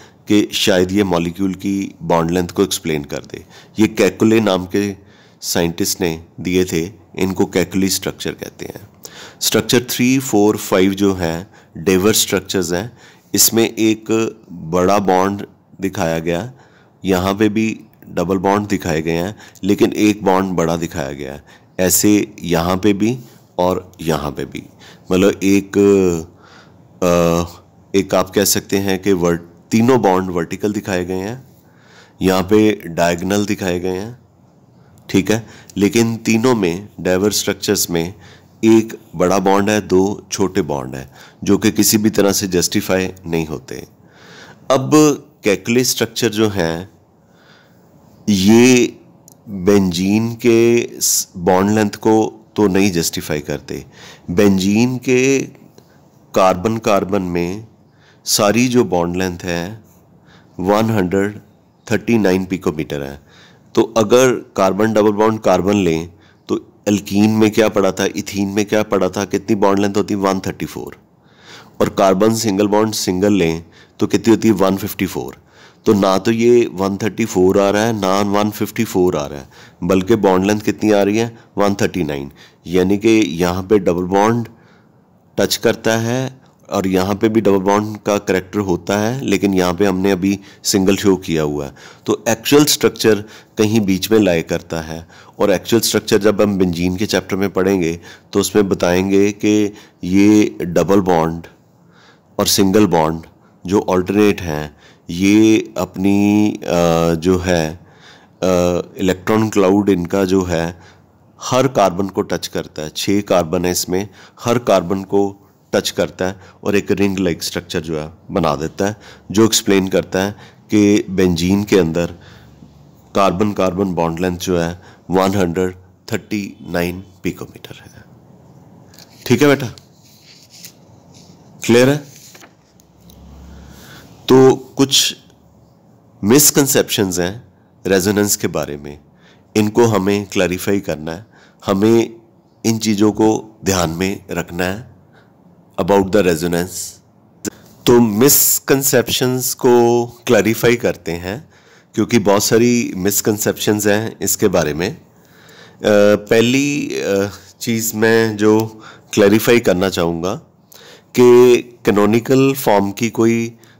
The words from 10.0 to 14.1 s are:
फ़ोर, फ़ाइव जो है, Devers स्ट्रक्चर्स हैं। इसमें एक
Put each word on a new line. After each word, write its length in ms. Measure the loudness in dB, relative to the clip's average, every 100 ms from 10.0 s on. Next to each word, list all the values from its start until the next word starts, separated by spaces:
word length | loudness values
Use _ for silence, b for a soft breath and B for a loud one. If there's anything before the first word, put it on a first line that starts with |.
| 0 0
फ़ोर, 380 | 0 2 2 0
फ़ाइव 360 | -2 2 2
जो 200 | 2 -2
है, 340 | 0 -4 -6 -10 b b -8
Devers 320 | 0 2 2 0
स्ट्रक्चर्स 580 | -2 -4 -4 -6 -4
हैं। 240 | -4 -6 b b b b -2
इसमें 400 | 0 2 0 0
एक 600 | 0 0 -2